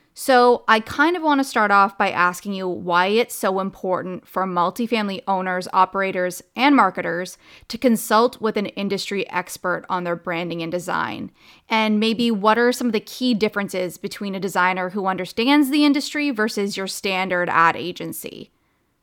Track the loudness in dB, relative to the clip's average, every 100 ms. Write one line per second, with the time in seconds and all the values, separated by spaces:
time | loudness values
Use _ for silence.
0 | _ -8 2 6 6 4 4 2 2 0
1 | 0 2 2 2 2 0 4 4 4 2
2 | -2 2 0 0 -6 -6 -4 -6 0 2
3 | 4 2 0 -2 -2 0 -4 -6 -4 -2
4 | -4 -10 -8 -4 -2 0 0 -2 -2 -2
5 | -2 -6 -2 -2 -2 -4 -2 2 2 2
6 | -2 -2 -4 -6 -12 0 4 6 4 0
7 | -6 -6 -8 -14 _ -20 -14 0 2 2
8 | 2 4 4 0 -4 -2 -4 -6 -4 -4
9 | -4 -6 -4 -6 -8 -6 -4 -4 -4 -4
10 | -4 -6 -4 -6 -6 -6 -6 -6 -4 -4
11 | -4 -8 -12 _ _ _ _ 0 2 2
12 | 0 0 0 2 2 4 2 2 -2 -2
13 | -6 -4 -2 0 0 -2 -4 -4 -6 -6
14 | -12 -8 -8 -6 -2 0 2 0 -4 -4
15 | -4 -4 -6 -2 4 4 4 4 4 2
16 | -2 -4 -2 0 -2 -2 -4 -4 -8 -6
17 | -4 -2 0 0 2 6 4 4 -6 -8
18 | -12 -10 -14 -14 -20 _ _ _ _ _